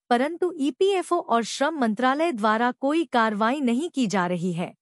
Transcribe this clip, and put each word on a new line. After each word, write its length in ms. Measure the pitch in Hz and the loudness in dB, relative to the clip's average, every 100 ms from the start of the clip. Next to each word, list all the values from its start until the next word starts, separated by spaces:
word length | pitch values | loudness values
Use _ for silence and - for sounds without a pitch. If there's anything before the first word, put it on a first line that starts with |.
| - | -2
परंतु 420 | 240 277 339 359 339 | 0 0 -2 -4 -2
ईपीएफ़ओ 600 | 277 - 381 392 - 359 | -4 0 2 2 0 -2
और 240 | - 233 | 0 0
श्रम 340 | 220 - 277 320 | 0 -2 -2 0
मंत्रालय 520 | 233 202 254 277 339 | -2 0 0 2 0
द्वारा 380 | 254 214 220 240 | 0 0 2 0
कोई 320 | - 269 320 | 0 0 0
कार्रवाई 560 | 302 247 220 208 220 285 | 0 2 2 2 0 0
नहीं 280 | 254 233 339 | 0 0 -2
की 160 | - 233 | -2 0
जा 200 | 196 180 | 0 0
रही 260 | 180 180 | -2 -2
है। 200 | 170 175 - | -4 -6 -10